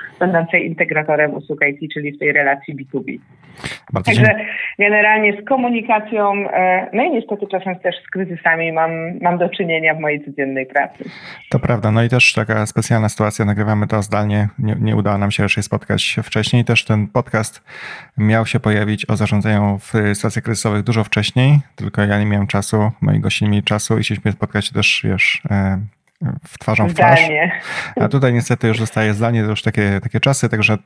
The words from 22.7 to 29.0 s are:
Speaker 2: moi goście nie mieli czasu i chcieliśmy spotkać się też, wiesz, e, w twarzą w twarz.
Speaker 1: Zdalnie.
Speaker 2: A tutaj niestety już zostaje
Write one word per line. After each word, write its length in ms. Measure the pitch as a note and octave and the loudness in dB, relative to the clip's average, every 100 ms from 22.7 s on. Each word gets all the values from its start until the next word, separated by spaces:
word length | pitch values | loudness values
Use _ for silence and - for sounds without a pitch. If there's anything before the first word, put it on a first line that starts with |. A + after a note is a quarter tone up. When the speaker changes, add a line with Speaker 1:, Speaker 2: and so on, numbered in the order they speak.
| A2 G#2+ - | 2 0 0
Speaker 2:
moi 180 | G2+ G#2 | 0 2
goście 240 | G2+ - | 0 0
nie 60 | G#2 | 2
mieli 120 | G#2 | 2
czasu 360 | - G#2+ - A2+ | 2 0 0 0
i 40 | |
chcieliśmy 300 | - G#2 G#2+ | 0 -2 -2
spotkać 340 | - G#2 G#2 - | -2 -2 -2 -2
się 80 | |
też, 280 | G#2+ A2 - | 0 0 0
wiesz, 380 | G#2 F#2+ - - - | 0 0 0 -2 -2
e, 280 | G2+ F#2+ F#2+ G#2 - _ _ C3 B2+ - | 0 0 -2 -6 -14 _ _ -6 -6 -12
w 100 | - | -8
twarzą 300 | - A2+ F#3 | -2 2 2
w 60 | |
twarz. 260 | E3+ F3 E3 | 4 6 6
Speaker 1:
Zdalnie. 320 | D#3+ D3+ F3 - - - - - | 4 0 0 -2 -8 -10 -8 -2
Speaker 2:
A 80 | A2 | 0
tutaj 240 | C#3 C3 | 2 2
niestety 360 | A#2+ - A#2+ A2+ | 2 2 0 2
już 100 | A2 | 0
zostaje 340 | A2 A2+ | -2 0